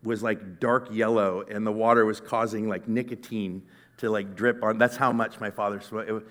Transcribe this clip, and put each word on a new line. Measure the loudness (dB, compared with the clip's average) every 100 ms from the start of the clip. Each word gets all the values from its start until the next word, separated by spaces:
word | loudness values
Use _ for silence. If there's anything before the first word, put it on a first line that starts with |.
was, | -2 -2
like, | 0 -2 -6 -4
dark | 2 2 0
yellow, | 0 2 4 2 0
and | -6 -4 -2
the |
water | 2 4 6 6
was | 2
causing, | -4 -2 -2 -2 -4
like, | -4 -2
nicotine | -4 -4 -10 -8 -6 -6 -8 -14 -20 _ -6
to, | -2
like, | -2 -4
drip | 0 2 2
on. | 0 4
That's | 2 4
how | 0
much | 2 -2 -4
my | -10
father | -4 -4 -4
smoked. | -8 -8 -4
It, | -6 -6